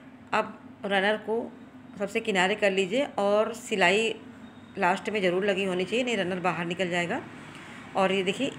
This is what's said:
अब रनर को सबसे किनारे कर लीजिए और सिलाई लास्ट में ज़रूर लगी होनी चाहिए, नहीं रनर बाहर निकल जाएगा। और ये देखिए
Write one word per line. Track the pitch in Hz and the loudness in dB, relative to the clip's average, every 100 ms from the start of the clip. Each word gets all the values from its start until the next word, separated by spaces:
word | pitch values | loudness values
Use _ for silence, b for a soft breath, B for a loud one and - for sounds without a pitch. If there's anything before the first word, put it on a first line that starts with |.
| B - - | B -20 -4
अब | 214 214 - - - 196 | -2 -2 -8 -18 -10 -2
रनर | 196 196 214 | 2 2 0
को | 208 220 247 - - - - - | -2 -4 -4 -10 -20 -20 -20 -6
सबसे | 196 226 | -4 -2
किनारे | 220 190 185 214 | 0 4 4 4
कर | 208 | 4
लीजिए | 190 190 226 285 - | 4 2 2 0 0
और | 202 208 220 233 | 2 4 2 -2
सिलाई | - 208 175 196 220 - - - - - - - | -4 4 6 6 2 -2 -10 -18 -18 -20 -14 0
लास्ट | 185 190 - | 2 2 0
में | 208 | 0
ज़रूर | 185 180 202 | 2 2 2
लगी | 190 196 | 0 0
होनी | 180 185 | 0 0
चाहिए, | 226 247 | 0 0
नहीं | 220 | 0
रनर | 180 185 | -2 0
बाहर | 175 165 175 | 0 0 -2
निकल | 175 185 | -2 0
जाएगा। | 175 175 247 - - B B B B B - | 0 0 -4 -6 -14 B B B B B 0
और | 190 | 2
ये | 190 | 2
देखिए | 185 196 262 | 0 0 -2